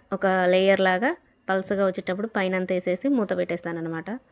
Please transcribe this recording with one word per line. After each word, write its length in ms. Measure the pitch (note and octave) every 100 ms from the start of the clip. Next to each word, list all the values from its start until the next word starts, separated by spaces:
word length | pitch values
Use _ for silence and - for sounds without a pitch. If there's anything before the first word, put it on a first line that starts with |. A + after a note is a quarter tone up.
| -
ఒక 120 | F#3+ F#3+
లేయర్ 540 | F#3 F3+ F#3 F#3+ F#3+
లాగా 360 | F#3+ F#3 B3+ F4 _ _ -
పల్సగా 360 | G3 F#3+ G3+ G3
వచ్చేటప్పుడు 420 | F#3 F#3 F#3 A3+
పైన 280 | G#3 F#3 F#3
అంతా 180 | F#3
వేసేసి 340 | F#3 F#3 F#3 C#4
మూత 300 | C4 G3 F#3
పెట్టేస్తాను 420 | F3+ E3+ E3+ E3+
అనమాట. 300 | E3 E3 F3 B3 _